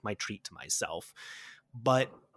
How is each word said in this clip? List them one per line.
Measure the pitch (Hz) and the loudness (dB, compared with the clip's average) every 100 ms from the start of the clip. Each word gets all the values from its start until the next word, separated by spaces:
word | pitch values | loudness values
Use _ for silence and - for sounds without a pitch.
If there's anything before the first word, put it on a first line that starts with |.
my | 107 104 | -4 -4
treat | - 104 - | -4 -6 -10
to | |
myself. | - 64 - - 85 - - - - - - _ | -14 -4 -2 0 -4 -8 -14 -14 -14 -16 -18 _
But | 120 120 127 127 - _ | 0 6 6 6 -2 _